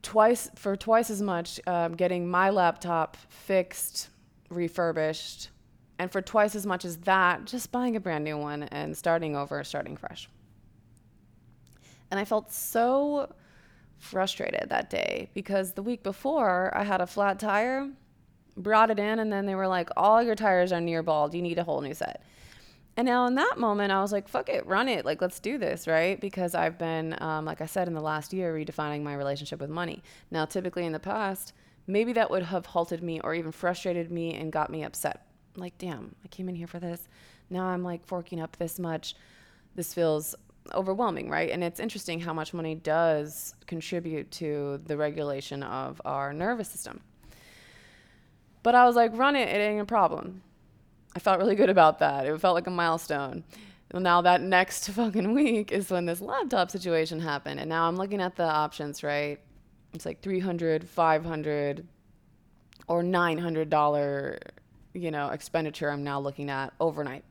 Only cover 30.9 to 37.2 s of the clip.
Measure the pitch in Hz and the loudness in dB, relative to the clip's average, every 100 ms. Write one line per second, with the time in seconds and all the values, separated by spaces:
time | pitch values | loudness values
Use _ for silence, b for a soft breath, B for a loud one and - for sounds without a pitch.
30.9 | 156 190 208 202 190 - b b b - | -4 -4 -4 -2 -6 -10 b b b -2
31.9 | 202 233 233 220 190 170 185 175 175 170 | 0 2 2 2 2 0 -4 -2 -2 -2
32.9 | 170 170 160 - 165 160 - 180 180 190 | -4 -4 -6 -4 -4 -6 -2 -2 -2 -2
33.9 | 175 170 170 165 - 156 156 151 160 151 | -4 -4 -4 -4 -4 -4 -2 -2 -4 -8
34.9 | - 151 - _ _ _ - 180 _ 185 | -4 -6 -6 _ _ _ -14 -14 _ -10
35.9 | 151 - - - - 185 175 170 175 175 | -8 -12 -18 -20 -10 -8 -8 -10 -8 -8
36.9 | 170 - b | -8 -12 b